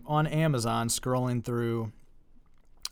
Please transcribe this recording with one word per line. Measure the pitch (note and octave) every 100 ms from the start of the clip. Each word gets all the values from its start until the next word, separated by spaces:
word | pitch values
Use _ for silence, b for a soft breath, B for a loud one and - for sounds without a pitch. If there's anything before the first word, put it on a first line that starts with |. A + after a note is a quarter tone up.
| -
on | D3+ D#3
Amazon | D3+ D#3+ C3 A#2 A2+ A#2
scrolling | - B2+ B2+ B2+ B2
through, | A#2 A#2+ A#2 A#2 A2 - - - - - - - - - -